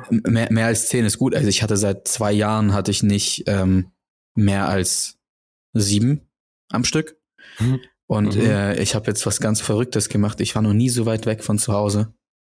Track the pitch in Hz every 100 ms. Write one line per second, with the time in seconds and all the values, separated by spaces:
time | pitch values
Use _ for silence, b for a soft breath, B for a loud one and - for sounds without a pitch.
0 | - 113 - 113 - 117 113 110 - 127
1 | 107 - 131 - 104 - 107 101 104 95
2 | - - 104 104 107 110 104 101 95 98
3 | 104 101 - - - 101 92 92 90 _
4 | _ _ _ - 101 98 95 95 85 -
5 | - - _ _ _ _ _ 113 101 104
6 | 123 147 - _ _ _ _ 117 - 156
7 | 160 - _ _ B B 120 131 B _
8 | - 107 104 101 113 101 101 - 104 104
9 | 107 101 110 - 110 110 - 107 123 110
10 | - 104 104 - 113 110 107 104 127 120
11 | 113 110 110 107 - 104 - 104 104 104
12 | 110 - _ _ _